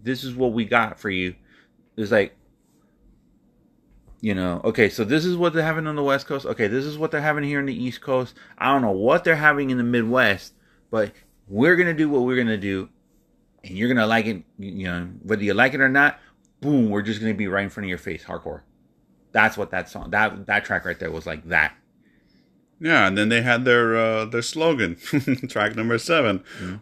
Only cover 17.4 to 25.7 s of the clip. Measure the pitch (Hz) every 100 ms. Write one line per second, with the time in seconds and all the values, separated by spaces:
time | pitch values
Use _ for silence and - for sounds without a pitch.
17.4 | 98 98 98 110 98 87 - 80 - 87
18.4 | 80 73 - _ _ _ _ _ _ 113
19.4 | 110 - 95 92 87 98 87 101 107 92
20.4 | 98 104 - 92 90 85 82 80 82 78
21.4 | 82 85 76 - _ _ _ _ _ _
22.4 | _ _ _ - 160 151 95 98 107 117
23.4 | 123 120 127 120 113 113 113 110 110 117
24.4 | 113 156 165 139 90 82 - 143 135 127
25.4 | 127 110 107